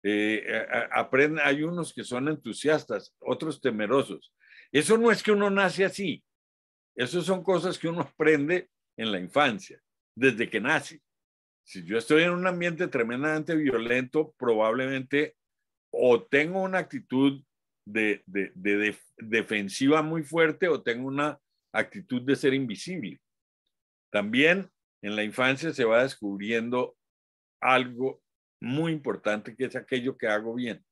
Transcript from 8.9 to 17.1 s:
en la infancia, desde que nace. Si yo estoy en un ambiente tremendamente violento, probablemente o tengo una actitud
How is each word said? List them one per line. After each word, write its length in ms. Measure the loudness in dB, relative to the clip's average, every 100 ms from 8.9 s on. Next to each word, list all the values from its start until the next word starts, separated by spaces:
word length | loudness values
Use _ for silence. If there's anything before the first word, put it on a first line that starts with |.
| -8
en 140 | -4
la 80 | -4
infancia, 600 | 0 2 2 0 -10 -20 _ _ _ 2
desde 340 | 2 2 -2
que 100 | -2
nace. 420 | 0 0 -2 -18 _ _ _ _ _ _
Si 220 | _ -16 -4
yo 140 | -4
estoy 240 | 4 4
en 80 | 4
un 160 | 0 -2
ambiente 400 | -2 -4 -2 -4
tremendamente 680 | -2 -2 -2 -2 -2 -2 0
violento, 760 | 2 0 0 0 0 -2 -2 _
probablemente 960 | 0 4 4 2 -2 -4 0 0 0 _ _ _ _ _ _
o 320 | 2 4 4
tengo 400 | 4 2 2 -2
una 160 | -2 -2
actitud 640 | -4 -10 -4